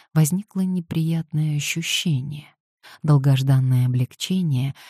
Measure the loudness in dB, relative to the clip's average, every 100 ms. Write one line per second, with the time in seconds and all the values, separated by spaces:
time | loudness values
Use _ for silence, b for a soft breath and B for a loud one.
0 | B 0 2 0 -6 -4 -2 -4 -4 -4
1 | -2 -2 -4 -2 -2 -2 -4 -6 -4 -4
2 | -2 -2 -4 -12 -14 _ _ _ B B
3 | 2 4 4 2 4 2 2 2 2 0
4 | -2 -6 -4 -2 0 0 -2 B